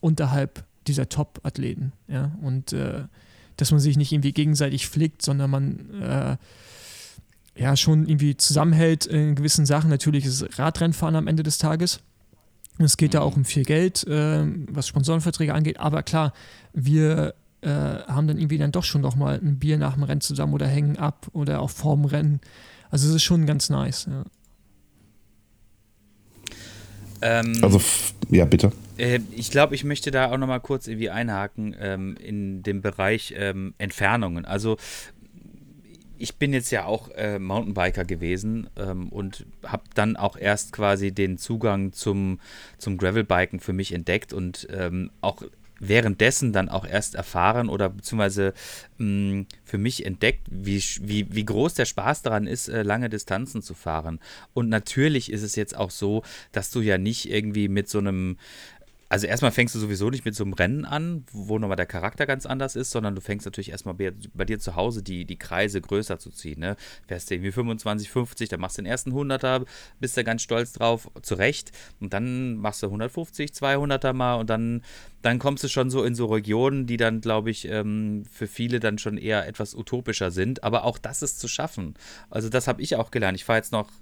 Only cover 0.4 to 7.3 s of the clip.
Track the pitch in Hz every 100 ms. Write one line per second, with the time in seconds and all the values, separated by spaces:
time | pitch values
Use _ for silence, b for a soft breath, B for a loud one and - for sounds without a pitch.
0.4 | 135 - - _ - 135 131 - 147 -
1.4 | 147 135 131 - 135 - - 135 139 170
2.4 | 143 131 131 - 135 - 135 b b b
3.4 | b - - 151 143 147 143 151 143 139
4.4 | 151 151 143 135 - - 156 - - 139
5.4 | 139 139 139 - - 202 123 131 135 131
6.4 | B B B B B B B B -